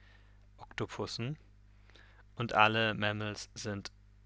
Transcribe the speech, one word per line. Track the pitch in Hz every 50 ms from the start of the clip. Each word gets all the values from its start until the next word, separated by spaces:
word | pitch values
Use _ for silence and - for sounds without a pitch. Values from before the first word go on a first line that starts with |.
| - - - - - - - - - - -
Oktopussen. | - - - - - 110 - - - 101 95 - - 113 127 156 - - - - - - - - - - - - - - - - - - - -
Und | - 120 110 -
alle | - 107 107 110 113 113 110 104
Mammals | 104 104 104 104 104 107 107 104 - - - -
sind | - - 110 101 98 95 - - - - - - - -